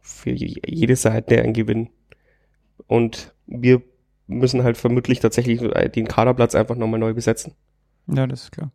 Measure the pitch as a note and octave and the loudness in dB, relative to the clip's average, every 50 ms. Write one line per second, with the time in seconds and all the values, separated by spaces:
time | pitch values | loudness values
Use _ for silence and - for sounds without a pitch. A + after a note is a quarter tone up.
0 | _ - - - - B2 B2 - - - - - - - - E3 D#3+ A#2 B2+ B2+ | _ -20 -20 -10 -8 -6 -6 -6 -6 -8 -10 -10 -10 -8 -2 0 2 2 2 4
1 | - A2+ A2 A#2 A2+ - A#2 A2+ A#2 A#2 A2+ A2+ A2+ G#2+ G#2+ A2+ A#2 A2+ _ _ | 2 0 0 0 2 2 4 4 4 2 0 0 0 0 0 -2 -2 -6 _ _
2 | _ _ - _ _ _ _ _ _ _ _ _ _ _ _ _ - _ - A#2 | _ _ -20 _ _ _ _ _ _ _ _ _ _ _ _ _ -8 _ 0 2
3 | A#2 A2+ A2+ - - - _ _ _ - - B2 A#2+ B2 B2+ B2 A#2+ _ _ _ | 2 0 -2 -8 -16 -18 _ _ _ -14 -12 -2 4 4 4 4 2 _ _ _
4 | _ _ _ _ _ - B2+ B2 B2 B2+ B2 B2+ B2+ B2 A#2+ - - A#2+ B2 B2 | _ _ _ _ _ -10 -4 0 0 0 2 2 2 0 0 0 0 0 0 0
5 | B2 - C3 A#2+ - A2+ - - A#2+ B2 A#2 A#2 A#2 A2+ - G1+ - - - - | 2 0 -2 2 2 0 0 2 0 0 -2 -2 -2 -2 0 0 0 0 0 -4
6 | A2 A2 - - A2 A#2+ B2+ B2+ A#2+ A2+ - - G#2+ - A#2 A#2 A2+ A2 A2 A2+ | -4 -2 0 2 2 2 4 2 2 2 2 0 0 0 -2 -4 -2 -2 -2 -2
7 | A2+ A2+ A2+ A#2 A#2 - A#2 - - - - _ _ _ _ _ _ _ _ _ | -2 -2 -4 -2 -2 -2 -2 -2 -4 -16 -16 _ _ _ _ _ _ _ _ _
8 | _ - - C3+ C3 B2+ C3 B2 - - - - - C#3 - | _ -4 -2 -2 -2 -2 -4 -10 -12 -16 -14 -12 -12 -12 -14